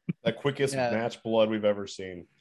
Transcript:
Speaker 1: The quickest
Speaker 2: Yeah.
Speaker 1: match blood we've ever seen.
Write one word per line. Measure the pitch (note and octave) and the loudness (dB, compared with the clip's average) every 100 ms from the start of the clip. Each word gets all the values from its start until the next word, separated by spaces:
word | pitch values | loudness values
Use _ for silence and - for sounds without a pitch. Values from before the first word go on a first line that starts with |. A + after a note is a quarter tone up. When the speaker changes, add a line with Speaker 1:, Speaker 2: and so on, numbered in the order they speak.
| - - | -4 -4
Speaker 1:
The | A#2 | -4
quickest | - C#3+ C#3 C3+ | -2 -2 0 0
Speaker 2:
Yeah. | C3+ A#2+ | 0 0
Speaker 1:
match | A2 A#2 - | 0 -2 -4
blood | A2+ A2+ A2 | 0 4 4
we've | G#2+ | 4
ever | G#2 G2+ G2 | 2 2 -2
seen. | - F#2+ F2 - _ | -8 -10 -10 -14 _